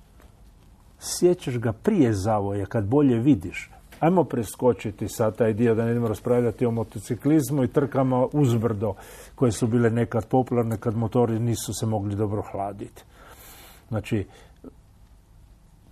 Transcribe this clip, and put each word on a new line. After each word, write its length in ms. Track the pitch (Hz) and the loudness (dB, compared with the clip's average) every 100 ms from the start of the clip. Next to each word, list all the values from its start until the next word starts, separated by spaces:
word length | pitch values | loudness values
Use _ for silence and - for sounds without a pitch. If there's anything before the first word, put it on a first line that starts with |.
| - - - - - - - - - - | -20 -20 -20 -20 -20 -20 -20 -20 -20 -16
Sjećaš 600 | - - 180 180 - 120 | -10 0 2 2 -2 -4
ga 140 | 117 | -4
prije 400 | 107 - 214 123 | -2 0 4 4
zavoja, 540 | 104 98 107 101 101 95 | 2 0 0 0 -4 -4
kad 180 | 117 | -4
bolje 340 | 98 139 143 113 | 0 2 4 2
vidiš. 520 | 123 127 90 - - - - - | 2 2 0 -12 -16 -20 -20 -2
Ajmo 240 | 156 185 | 2 2
preskočiti 840 | 143 123 104 - 127 117 113 98 104 | 2 -2 -6 0 0 0 -2 -8 -8
sad 280 | - 110 104 | -2 -2 2
taj 160 | 113 | 0
dio 220 | 107 120 | 2 2
da 100 | 110 | 2
ne 60 | 117 | 0
idemo 180 | 117 117 | 0 -2
raspravljati 580 | 107 - 123 120 - 120 | -2 0 2 0 0 -2
o 40 | |
motociklizmu 960 | 113 110 113 - 110 139 156 127 143 | -2 -6 -8 -8 -4 2 2 2 0
i 40 | 123 | 0
trkama 580 | - 139 131 131 127 127 | 0 0 0 0 2 0
uzbrdo 640 | 147 139 117 117 107 107 92 - - - | 2 2 2 0 -2 -4 -6 -12 -20 -14
koje 180 | - 127 | 0 0
su 140 | 107 120 | 2 0
bile 240 | 120 117 | 2 2
nekad 360 | 117 117 117 104 | 2 0 -2 0
popularne 500 | 131 120 120 117 113 | 0 0 0 -2 -2
kad 200 | 120 110 | -4 -2
motori 420 | 113 123 117 110 | 0 2 2 2
nisu 360 | 120 110 - | -2 -2 -4
se 120 | 107 113 | -6 -2
mogli 300 | 110 101 101 | -2 -2 -2
dobro 260 | 107 104 - | -2 -4 -6
hladiti. 500 | 98 98 101 113 - - - - - - - - - - | -8 -8 -10 -14 -16 -20 -20 -20 -20 -20 -20 -20 -20 -8
Znači, 380 | 110 - 110 92 - - - - - - - - - _ - - - - - - | -6 -2 -4 -4 -12 -20 -20 -20 -20 -20 -20 -20 -20 _ -20 -20 -20 -20 -20 -6